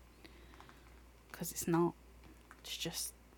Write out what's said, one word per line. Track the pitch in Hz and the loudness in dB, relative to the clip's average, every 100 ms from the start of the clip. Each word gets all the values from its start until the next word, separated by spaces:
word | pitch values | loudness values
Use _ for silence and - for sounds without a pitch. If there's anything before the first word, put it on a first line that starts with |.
| - - - - - - - - - - - - - | -20 -20 -18 -18 -18 -18 -18 -18 -20 -20 -20 -20 -16
'Cause | - 170 | -6 -4
it's | - - | 0 6
not. | 165 170 - - - - - - - | 8 8 4 -10 -18 -18 -20 -18 -16
It's | - - | -8 -4
just | 165 - - - - | -2 -2 -4 -6 -18